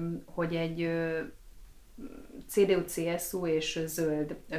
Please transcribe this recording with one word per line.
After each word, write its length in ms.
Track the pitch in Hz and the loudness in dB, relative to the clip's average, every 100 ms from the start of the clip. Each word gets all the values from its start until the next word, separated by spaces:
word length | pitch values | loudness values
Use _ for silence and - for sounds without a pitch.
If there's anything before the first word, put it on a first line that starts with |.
| 170 170 | 0 -2
hogy 300 | - - 165 | -6 -2 0
egy, 280 | 165 165 165 | 2 0 0
ö, 360 | 165 165 165 160 156 - - - - - - - - - - - - | 0 2 2 0 -4 -10 -18 -18 -18 -18 -20 -14 -12 -12 -14 -14 -2
C 180 | - 196 | 4 6
D 40 | |
U, 100 | 180 170 | 6 2
C 340 | - 165 175 | 0 0 0
S 100 | - | -2
U 140 | 185 175 | -2 2
és 340 | 156 156 165 160 | 2 2 -2 -2
zöld 500 | 156 160 151 147 - - | 2 2 2 0 -4 -6